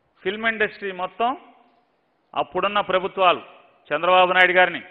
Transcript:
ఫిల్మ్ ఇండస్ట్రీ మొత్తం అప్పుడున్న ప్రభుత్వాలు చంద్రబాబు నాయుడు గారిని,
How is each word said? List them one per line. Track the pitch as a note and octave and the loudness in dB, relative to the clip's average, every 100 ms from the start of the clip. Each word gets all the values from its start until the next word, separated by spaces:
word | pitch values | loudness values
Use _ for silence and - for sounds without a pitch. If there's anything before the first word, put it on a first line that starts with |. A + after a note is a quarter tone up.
| _ _ | _ _
ఫిల్మ్ | F#3 G#3 A3+ | -10 -6 -6
ఇండస్ట్రీ | A3 G#3 - G3+ | -2 -4 -6 -12
మొత్తం | F#3 F3+ - A#3 C#4+ - _ _ _ _ _ _ _ _ - | -8 -10 -4 -4 -4 -12 _ _ _ _ _ _ _ _ -8
అప్పుడున్న | D3+ F#3 F#3+ G#3 | -6 -4 -2 -2
ప్రభుత్వాలు | F#3+ F#3 F#3 - F#3 D3 - - _ _ _ | -2 -2 -2 0 0 0 -4 -20 _ _ _
చంద్రబాబు | D3 E3+ F#3 F3+ | -4 2 4 4
నాయుడు | F3+ F3+ | 4 4
గారిని, | F3+ F3+ D#3+ - | 4 2 0 -12